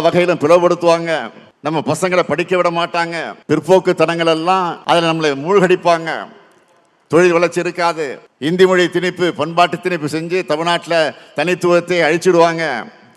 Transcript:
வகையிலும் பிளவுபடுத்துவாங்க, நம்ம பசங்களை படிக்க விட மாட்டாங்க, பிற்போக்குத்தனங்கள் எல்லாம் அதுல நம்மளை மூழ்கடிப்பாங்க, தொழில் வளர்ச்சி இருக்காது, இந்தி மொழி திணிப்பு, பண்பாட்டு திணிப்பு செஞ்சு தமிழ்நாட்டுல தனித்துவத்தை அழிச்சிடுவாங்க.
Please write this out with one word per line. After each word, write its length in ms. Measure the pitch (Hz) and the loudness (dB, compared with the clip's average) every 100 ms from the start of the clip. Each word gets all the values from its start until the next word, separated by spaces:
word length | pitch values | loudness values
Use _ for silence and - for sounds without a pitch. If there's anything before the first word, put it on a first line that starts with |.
வகையிலும் 360 | 160 175 175 160 | 4 2 2 2
பிளவுபடுத்துவாங்க, 680 | 147 175 175 175 170 165 165 151 113 - - _ 147 | 4 4 4 2 0 0 0 -4 -6 -14 -20 _ -6
நம்ம 120 | 160 135 | -4 -2
பசங்களை 320 | 160 190 180 160 | -2 0 0 0
படிக்க 220 | 151 170 185 | -2 -2 0
விட 120 | 175 170 | 0 -2
மாட்டாங்க, 380 | 170 170 170 170 123 - - | -2 -4 -4 -6 -10 -10 -4
பிற்போக்குத்தனங்கள் 800 | 151 - 185 185 180 165 170 165 160 | -2 2 2 2 0 0 0 0 0
எல்லாம் 300 | 170 190 170 - - | 0 0 -2 -4 0
அதுல 200 | 170 165 | 0 0
நம்மளை 200 | 165 156 135 | 0 -2 -2
மூழ்கடிப்பாங்க, 680 | 156 202 180 180 170 165 165 127 95 - _ _ _ _ _ _ - | 0 2 2 2 2 0 -2 -8 -10 -16 _ _ _ _ _ _ 0
தொழில் 260 | 160 180 170 | 2 4 2
வளர்ச்சி 240 | 175 175 | 0 -2
இருக்காது, 420 | 170 175 170 160 143 104 - - 143 | -6 -2 -2 -2 -6 -10 -18 -8 -2
இந்தி 160 | 180 185 | 2 4
மொழி 140 | 180 175 175 | 4 0 -2
திணிப்பு, 300 | 180 175 175 139 | -4 -2 -2 -2
பண்பாட்டு 380 | 151 170 175 170 | -2 0 0 0
திணிப்பு 240 | 180 170 147 | -6 -6 -4
செஞ்சு 240 | 156 165 185 - | -6 -4 -6 -4
தமிழ்நாட்டுல 460 | 151 170 170 165 165 147 - - - | -4 -2 -4 -2 0 0 -4 -10 -6
தனித்துவத்தை 600 | 165 175 175 175 170 175 151 | -4 0 2 2 0 0 2
அழிச்சிடுவாங்க. 580 | 170 185 170 170 165 156 120 110 - - | 2 2 4 2 0 -6 -6 -10 -18 -20